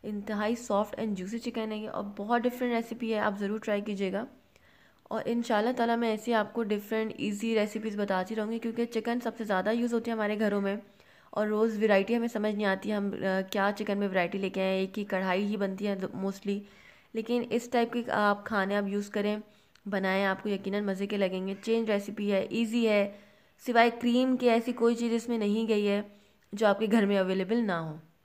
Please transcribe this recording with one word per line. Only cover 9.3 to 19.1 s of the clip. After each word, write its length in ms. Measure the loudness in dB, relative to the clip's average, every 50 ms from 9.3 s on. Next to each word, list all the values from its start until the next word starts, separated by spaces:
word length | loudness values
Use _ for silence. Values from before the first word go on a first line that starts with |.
| -6 -6 -2
ज़्यादा 260 | 0 0 2 2 2
यूज़ 240 | 2 2 0 0 0
होती 160 | 0 0 -2
है 60 | -2
हमारे 200 | 0 0 0 0
घरों 240 | 2 2 2 2 2
में 220 | 2 0 -2 -2 -6 -14 -20 _ -20 -20 -20 -20 -20 -8 -2
और 140 | -2 0 2
रोज़ 300 | 2 2 2 2 2 2
वैरायटी 340 | 4 6 6 4 4 4 0
हमें 140 | 0 0 0
समझ 260 | -2 0 -2 0 0
नहीं 100 | 0 2
आती, 260 | 2 0 0 0 -2
हम, 200 | -2 0 0 -2
अ, 60 | -2 -2
क्या 500 | -2 0 0 0 -2 -2 0 2 2 2
चिकन 260 | 0 0 -2 -2 0 0
में 100 | 0 0
वैरायटी 300 | 2 2 2 2 0 -2
लेके 220 | -4 -2 -2 0
आएँ, 220 | 0 0 2 0
एक 100 | 0 -2 -4
ही 80 | -6 -4
कढ़ाई 380 | -2 -2 -2 2 2 2 2
ही 140 | 2 0 0
बनती 300 | 0 -2 -2 -2 -4 -2
है 140 | -2 -2 -2
mostly। 600 | -4 -6 -6 -4 -4 -4 -4 -4 -4 -4 -4 -4 -4 -10 -20 -20 -20 -20 -20 -20 _ _ -8
लेकिन 280 | -6 -2 0 0 0
इस 300 | 0 0 -2 -2 -2 0
टाइप 200 | 0 0 2 2
के 120 | 0 -4 -2 0
आप 340 | 0 4 4 4 2 2 -2
खाने 280 | -2 0 0 0 2 0
आप 120 | 0 0
यूज़ 240 | 0 -2 -2 -4 -2